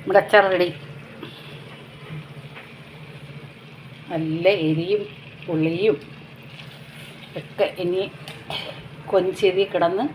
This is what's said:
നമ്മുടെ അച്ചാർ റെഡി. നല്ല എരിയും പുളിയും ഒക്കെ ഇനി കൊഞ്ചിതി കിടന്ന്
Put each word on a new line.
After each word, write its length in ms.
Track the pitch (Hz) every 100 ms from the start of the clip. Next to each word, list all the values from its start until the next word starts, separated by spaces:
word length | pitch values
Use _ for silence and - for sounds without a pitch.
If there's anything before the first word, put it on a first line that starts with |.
നമ്മുടെ 200 | - 196
അച്ചാർ 220 | 196 208 196
റെഡി. 160 | 185 175 156 - - - - - - - - - - - - - 156 - - - - - - - - - - - - - - - - - - -
നല്ല 340 | 170 160 160 175 202 156
എരിയും 340 | 156 175 208 202 - - -
പുളിയും 520 | 180 165 156 170 208 - - - - - - - - - - - - - - -
ഒക്കെ 280 | - - 202 -
ഇനി 180 | 175 185 190 - - - - - - - - - -
കൊഞ്ചിതി 540 | 190 180 175 202 185 196
കിടന്ന് 320 | 180 170 190 277